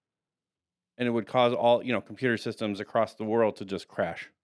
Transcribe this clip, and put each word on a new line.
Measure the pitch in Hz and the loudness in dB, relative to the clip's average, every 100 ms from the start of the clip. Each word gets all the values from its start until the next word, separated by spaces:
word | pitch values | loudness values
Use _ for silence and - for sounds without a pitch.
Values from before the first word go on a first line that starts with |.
| _ _ _ _ _ _ _ _ _ - | _ _ _ _ _ _ _ _ _ -6
And | 123 | -2
it | |
would | 117 107 | -2 0
cause | 131 120 | 2 2
all, | 120 120 120 | 4 4 4
you | 123 | 2
know, | 110 | -4
computer | - 104 127 113 | -4 -4 -2 0
systems | - 107 110 98 | -4 -6 -4 -4
across | 104 117 110 | -2 0 0
the | - | -2
world | 110 113 110 101 | -2 2 2 0
to | 101 | -6
just | 95 - | -8 -8
crash. | - 90 85 - _ | -4 -4 -4 -14 _